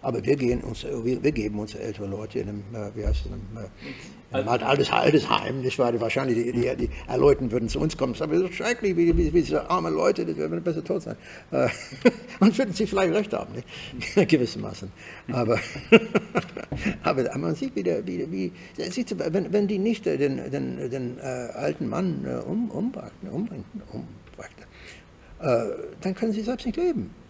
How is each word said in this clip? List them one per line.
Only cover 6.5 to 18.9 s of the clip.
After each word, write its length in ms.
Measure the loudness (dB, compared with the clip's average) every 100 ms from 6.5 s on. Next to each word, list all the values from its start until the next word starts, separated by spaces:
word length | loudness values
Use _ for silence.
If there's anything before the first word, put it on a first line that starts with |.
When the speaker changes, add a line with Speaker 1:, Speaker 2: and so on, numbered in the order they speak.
Speaker 1:
die, 240 | 0 0 0
die 140 | -4 -4 -4 4
Leute 320 | 6 6 4
würden 180 | 0 0
zu 100 | 0
uns 180 | 0 0
kommen, 160 | -2
sagen, 200 | -2 0
das 180 | 2 0
ist 40 | 0
schrecklich, 400 | -2 0 0 4
wie, 220 | 6 6
wie, 160 | 6
wie 80 | 4
diese 260 | 4 2 2
arme 220 | 0 2
Leute, 360 | 2 2 2 -2
die 120 | -2
würden 240 | -2 -2
besser 220 | -2 -4
tot 180 | -2 -4
sein. 140 | -4 -10 -12 -20 -4
Äh, 200 | 2 2 0 -10 4
<laughs> 360 | 4 4 -14 4
und 160 | 4 6
würden 180 | 0
sie 120 | 0 0
vielleicht 280 | 2 4 2
recht 180 | 0
haben, 200 | -4 -4 -10
nicht? 120 | -12 -14 -12 -10 0 4
<laughs> 140 | 6
Gewissermaßen. 640 | 6 4 -2 -8 -8 -12 -14 -18 -16 -4
Aber, 260 | 0 2 2 0 -10 8 8 8 -2 0
<laughs> 760 | -4 -4 -10 -8 -4 -4 -2
aber 340 | 0 2 2 0
man 160 | -2 -2
sieht 200 | -2 -2
wieder, 300 | 0 0 -2
wie, 260 | -4 -4
wie, 200 | -4 -4 -6 -18 -8 -6